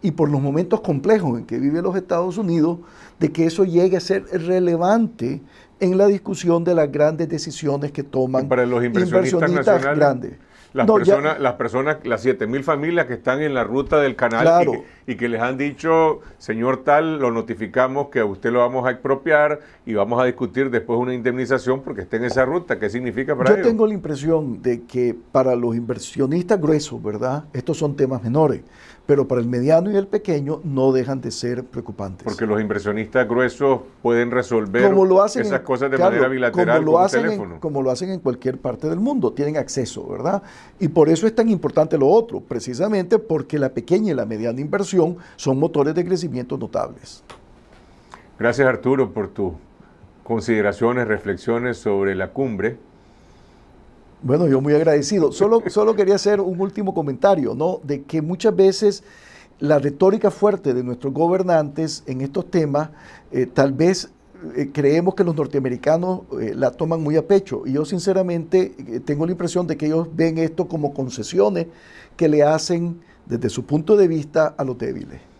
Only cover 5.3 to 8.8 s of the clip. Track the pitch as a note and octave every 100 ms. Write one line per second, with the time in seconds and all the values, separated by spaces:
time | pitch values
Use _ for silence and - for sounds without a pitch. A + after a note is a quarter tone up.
5.3 | D3 - - _ _ F#3 F#3 G3+ G3+ -
6.3 | F#3+ F3 E3+ E3+ E3+ D3 C#3+ D3+ D#3+ D#3+
7.3 | D#3+ E3 - D3+ C#3+ C#3+ C#3+ C3+ C3+ B2+
8.3 | C3 C#3 B2 B2 B2